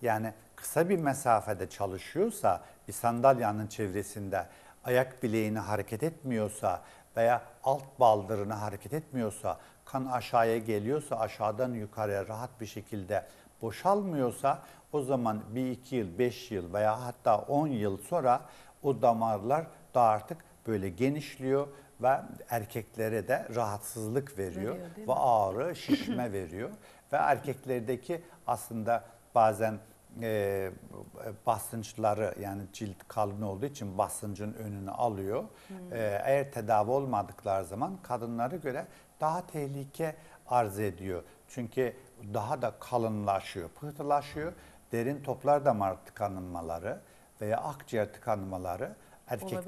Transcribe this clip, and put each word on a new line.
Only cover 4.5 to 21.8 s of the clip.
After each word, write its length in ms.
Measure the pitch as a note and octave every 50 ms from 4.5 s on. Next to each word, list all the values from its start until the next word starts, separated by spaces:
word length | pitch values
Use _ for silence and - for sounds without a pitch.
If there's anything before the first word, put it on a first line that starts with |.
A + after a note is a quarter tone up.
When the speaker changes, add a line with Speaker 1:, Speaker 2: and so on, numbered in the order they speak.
| - - - - - - -
Speaker 1:
ayak 380 | C3 B2 B2+ C3 B2+ - -
bileğini 360 | C3 A2 G#2+ A2 G#2+ G#2+ G#2+ G#2+
hareket 440 | G2+ G#2 G#2+ G2+ G2 - A2+ G#2+
etmiyorsa 800 | D3+ E3 D#3+ - C#3 C3 A#2 A2 G#2+ G2+ - - A2 F#2+ F2 - - - - - - - -
veya 260 | A#2 A2+ A#2+ B2 A#2 - - - - -
alt 360 | C3+ C#3 C#3 C#3+ - - -
baldırını 540 | B2+ A2+ G#2+ G#2 G2 G2+ A2 G2+ G2+ G#2 G#2+
hareket 380 | G#2 G#2+ G#2 G2+ - - G2 C#3+
etmiyorsa, 640 | D#3 D#3+ - C3 B2 A2+ G2+ - - - F#2 E2 - - - - - -
kan 200 | - - C3 C3
aşağıya 520 | C3+ B2+ A#2+ G#2 - C3 A#2 A2+ A2+ A2+ A#2
geliyorsa, 600 | A2 A2+ G#2+ G#2 G2+ A#2+ D3 D3+ C#3+ - B2 A2+
aşağıdan 540 | A2 G#2 - - G#2+ G#2+ G#2+ A2 B2+ B2 A#2+
yukarıya 540 | A2 G#2+ G#2 - A2+ G#2+ G#2 G2+ G2 F#2 F#2+
rahat 320 | G#2+ A2 B2+ B2+ - -
bir 60 | A2
şekilde 600 | G2+ - G#2+ - - A2+ G2+ F#2 F2+ G#2 F2+ - - - - - - _ -
boşalmıyorsa 1000 | A2+ A2+ G#2+ - - F#3 G3+ G#3 G3 F#3 D#3+ C#3+ B2+ A#2 G2 - - C3+ D#3 - - - - - - -
o 100 | - D3
zaman 400 | C3 C3 C#3 B2 A#2+ A2 G#2+ G#2+ F#2+ G2+ A2
bir 160 | B2+ C3 B2+
iki 260 | A#2+ - - - C3
yıl, 220 | A#2+ G#2 F2 E2+ A2
beş 320 | B2 A#2+ A#2+ - - -
yıl 220 | A2 F#2 F2 E2+ F2+
veya 300 | G#2 G#2+ G#2+ A2 A#2+ B2
hatta 320 | B2 - - - B2 G#2+ G2
on 280 | - - C#3+ C#3+ D#3+
yıl 320 | D3+ C3 G#2 G#2+ G2+ G2 F#2+
sonra 420 | - - F3 E3 C3 A#2+ B2 C#3 - - - - - - - -
o 200 | - C#3 B2+ G#2+
damarlar 640 | B2+ A#2 A2+ A2 A2+ A2+ G#2+ G2 G#2+ B2 C#3+ D#3+ E3 - - - - - -
da 60 | B2+
artık 380 | A#2 A2 G#2+ G#2 - - E3+ - - - - - -
böyle 220 | A2+ A2 G2 F#2+ G2
genişliyor 800 | F2+ F2+ B2+ C#3 D3 D3+ C#3+ - - - C3 C3 C3+ C#3 C#3+ C#3+ - -